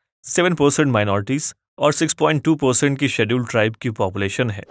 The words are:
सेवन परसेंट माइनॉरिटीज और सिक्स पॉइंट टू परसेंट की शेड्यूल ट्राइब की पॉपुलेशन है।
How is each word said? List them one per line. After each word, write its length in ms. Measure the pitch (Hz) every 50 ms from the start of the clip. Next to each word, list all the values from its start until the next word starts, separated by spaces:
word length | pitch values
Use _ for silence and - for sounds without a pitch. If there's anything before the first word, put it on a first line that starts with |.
| _ _ _ _ -
सेवन 300 | - - - 175 180 175
परसेंट 380 | 151 147 143 139 - 151 143
माइनॉरिटीज 600 | 123 107 104 104 98 101 101 104 131 147 - - - _ _ _ _ -
और 140 | 139 147 147
सिक्स 200 | - 165 151 -
पॉइंट 300 | - 156 151 156 147 -
टू 120 | 165 160
परसेंट 420 | 151 147 131 123 - 147 143 139 135
की 100 | 143 131
शेड्यूल 360 | - - 113 107 127 127 123
ट्राइब 300 | 113 - 117 107 110 110 -
की 80 | - 123
पॉपुलेशन 580 | 107 - 107 95 95 101 98 98 - - 127 117
है। 120 | 101 98 - -